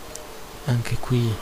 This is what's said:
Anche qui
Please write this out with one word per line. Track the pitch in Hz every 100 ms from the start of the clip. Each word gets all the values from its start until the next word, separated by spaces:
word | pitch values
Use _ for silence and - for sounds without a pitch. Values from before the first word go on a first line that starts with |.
| - - - - - - -
Anche | 123 104 -
qui | - 123 117 101